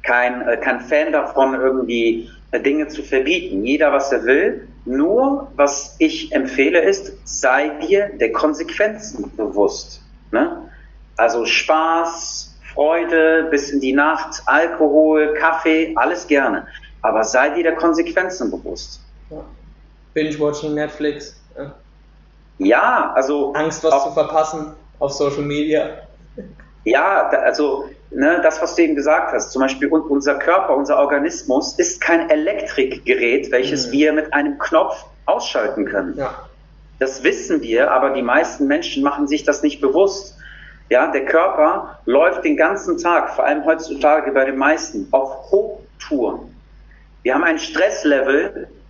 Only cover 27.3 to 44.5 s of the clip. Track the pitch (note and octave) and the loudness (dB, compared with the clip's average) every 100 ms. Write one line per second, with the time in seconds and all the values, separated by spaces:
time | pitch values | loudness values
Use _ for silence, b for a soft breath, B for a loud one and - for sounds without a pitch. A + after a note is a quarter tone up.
27.3 | C#3 C3 - D3 C3+ - - - - C#3+ | 2 2 2 0 -2 -6 -16 -12 0 2
28.3 | E3+ D#3 - E3+ - E3 C#3+ C#3+ D#3+ - | 4 2 2 -4 2 2 2 2 2 2
29.3 | B2 - C3 C3+ C3+ C#3+ D#3+ D#3 C#3 C3+ | -4 -4 -2 -2 0 0 0 2 0 0
30.3 | C3+ E3+ F#3 - C#3 C#3 D3 C#3+ C#3+ D3+ | 0 2 2 2 0 2 2 2 2 0
31.3 | - - C3 - - E3+ - - E3+ E3 | -6 -2 -2 -2 -2 -2 -2 0 0 2
32.3 | D3+ D#3+ A3 - - C3 C3 - B2+ A#2 | 0 0 -4 -4 -2 -2 -2 -2 0 2
33.3 | A#2+ - B2+ B2+ C#3+ B2 C3+ D3+ D3+ D3+ | 0 0 0 0 -2 -2 2 2 2 -2
34.3 | C#3+ D3 C#3 - D#3+ - - - - - | -2 -2 -4 0 0 0 -6 -14 -10 -2
35.3 | G3+ - C3+ G#2+ G#2+ F#2+ G2 F2+ F#2 F2+ | -2 0 -2 -2 -4 -4 -4 -4 -6 -8
36.3 | - - - - - - - C3+ C3+ B2+ | -8 -20 -20 -20 -20 -20 -4 -4 0 -2
37.3 | - - D#3+ A2+ A2+ C#3 C3 C3+ C3+ A#2+ | -2 -2 -2 0 2 4 4 2 0 2
38.3 | C3+ E3 - C#3 D3+ E3+ C#3+ C#3+ C#3+ C#3+ | 2 0 -2 0 0 -2 -2 -2 0 -2
39.3 | D3 - D3+ D3+ - C#3 D3 G3 - - | 0 0 0 0 0 0 4 2 0 -14
40.3 | B B B B B - A#2+ D#3 C#3+ C3 | B B B B B 0 2 2 0 2
41.3 | D#3+ F#3 D3+ D#3 - - - - C3 E3+ | 2 2 2 2 2 -6 -10 2 4 4
42.3 | F3+ D#3+ D3 E3 G3 - E3 F3 E3 - | 2 0 2 2 0 -2 -2 2 2 0
43.3 | - - D3 D3+ D#3+ - C#3 D3 D#3 D3 | 0 0 0 2 0 -2 0 4 4 2
44.3 | C3+ C3+ | 0 0